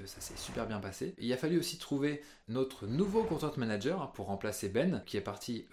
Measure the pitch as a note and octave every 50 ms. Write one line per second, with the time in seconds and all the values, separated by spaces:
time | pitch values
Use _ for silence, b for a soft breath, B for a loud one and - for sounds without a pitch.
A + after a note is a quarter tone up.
0 | G2 G2 - - - - - - - - - A#2+ A2+ G#2 A2 G#2 G2 G2 F#2 -
1 | - F#3 - - A2+ A#2+ B2+ - D#3+ D#3 F3 E3 - - - - - - C#3+ C#3
2 | C#3+ D3 D3 D3 B B B B B - A#2 C3 C3 C3 - - G2+ G#2 B2 D#3+
3 | G#3 G3 G3+ A3+ A3 - E3 C#3 D#3 D3 - C3 A#2 A2 G#2+ G2+ A2+ D3 F#3 F#3+
4 | C#3 - - - F#2+ G2 G2 G2 - G#2+ G#2 - G#2 F#2+ G2 A#2 D#3+ F#3+ D3+ G2+
5 | - - - G2+ - G#2 G2 - - A#2+ A#2 A2 - -